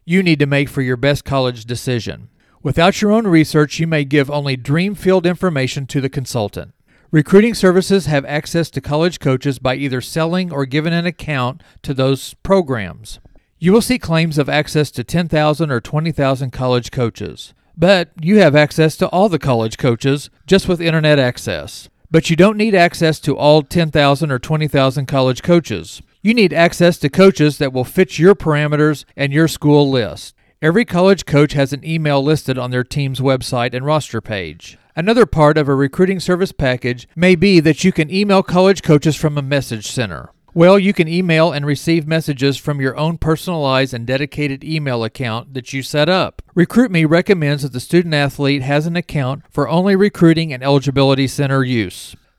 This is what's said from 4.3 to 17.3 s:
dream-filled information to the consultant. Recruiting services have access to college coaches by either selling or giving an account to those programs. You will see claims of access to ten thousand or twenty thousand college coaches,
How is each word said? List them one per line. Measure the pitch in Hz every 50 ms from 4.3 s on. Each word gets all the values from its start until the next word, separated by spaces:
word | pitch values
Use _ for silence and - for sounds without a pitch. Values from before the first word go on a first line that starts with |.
| 147 147 143 143 131 123
dream-filled | 117 139 143 165 185 202 202 - - 185 190 190 165
information | 175 180 - 190 185 160 139 131 123 - 147 135 -
to | - 139
the | 131 135
consultant. | - 143 123 - - 120 104 101 - - 76 - _ _ _ _ _ _ _ -
Recruiting | - 156 143 - 196 196 214 240 214
services | - 202 185 170 190 185 - 196 196 147
have | 147 156 139 139
access | 135 143 151 - - - 170 160 -
to | - 143
college | - - 147 151 165 180 - -
coaches | - 135 131 123 - 143 131 123
by | 127 131 131
either | 135 143 139 131 127
selling | 120 - - 165 160 165 175 185 185 175
or | 143 139 139 131
giving | 127 151 151 170 165
an | 170 170 180
account | - - - 156 151 131 123 123 135 - _ _ _ _
to | - -
those | 139 127 131 135 135 131 - - - _ -
programs. | - 196 196 175 131 131 110 98 87 - 107 110 - - - _ - _ - _ _ _ -
You | 160 180 196
will | 233
see | - - 254 -
claims | - - 165 160 165 165 147 151
of | 139 139
access | 143 147 151 - - 156 147 -
to | - - 117
ten | - - 170 180 156
thousand | 160 151 151 151 151 139 165 151
or | 131 117
twenty | - - - 147 160 165
thousand | 151 - 143 135 135 127 139 127
college | - - 127 127 127 123 117 -
coaches, | - 135 120 113 - - 98 82